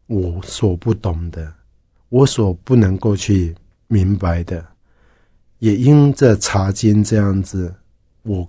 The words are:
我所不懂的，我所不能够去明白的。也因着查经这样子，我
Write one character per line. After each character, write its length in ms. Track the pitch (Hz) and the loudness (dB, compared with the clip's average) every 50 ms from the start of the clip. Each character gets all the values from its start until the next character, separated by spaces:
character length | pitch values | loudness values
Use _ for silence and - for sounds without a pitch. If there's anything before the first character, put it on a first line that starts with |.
| _ | _
我 340 | - 117 98 90 87 85 90 87 | -6 -4 -4 -4 -4 -6 -8 -10
所 340 | - - - - 104 90 | -12 -6 -2 -2 -2 -2
不 180 | 87 - 117 - | -2 -2 -2 -2
懂 340 | 110 - 98 82 82 85 85 80 | -2 -2 -4 -4 -4 -6 -8 -10
的， 200 | 82 80 80 - _ _ _ _ _ _ _ _ _ _ - | -10 -12 -14 -16 _ _ _ _ _ _ _ _ _ _ -2
我 140 | 117 127 139 | 0 2 2
所 300 | 135 - - 110 98 90 | 2 2 0 0 -2 -2
不 220 | 85 - - 127 | -4 -2 0 2
能 200 | 120 107 95 95 | 4 4 2 0
够 200 | 95 - 110 101 | -2 -2 -2 -2
去 360 | 95 - - 101 95 87 82 82 - _ _ _ _ _ - | -2 -2 0 0 0 0 -2 -6 -12 _ _ _ _ _ -2
明 280 | 113 101 92 92 101 | 0 0 0 0 0
白 280 | 92 95 87 85 85 87 | -2 -2 -2 -2 -4 -4
的。 200 | - 92 85 82 - _ _ _ _ _ _ _ _ _ _ _ _ _ _ _ _ _ - | -6 -10 -10 -12 -14 _ _ _ _ _ _ _ _ _ _ _ _ _ _ _ _ _ -4
也 140 | 117 110 104 | -2 0 0
因 380 | 104 123 135 147 147 143 143 131 | 2 4 4 6 6 6 4 2
着 240 | - 139 123 107 | 4 4 4 4
查 340 | 98 - - - 101 95 98 | 2 0 -2 -2 0 0 -2
经 320 | 98 - - 110 104 107 104 | -2 0 2 2 4 4 2
这 140 | - 113 | 2 2
样 260 | 107 101 101 98 98 95 | 0 0 0 0 -2 -4
子， 320 | - - 95 90 87 92 - _ _ _ _ _ _ _ _ - | -4 -6 -6 -6 -8 -10 -14 _ _ _ _ _ _ _ _ -8
我 200 | 110 101 92 90 | -6 -6 -6 -6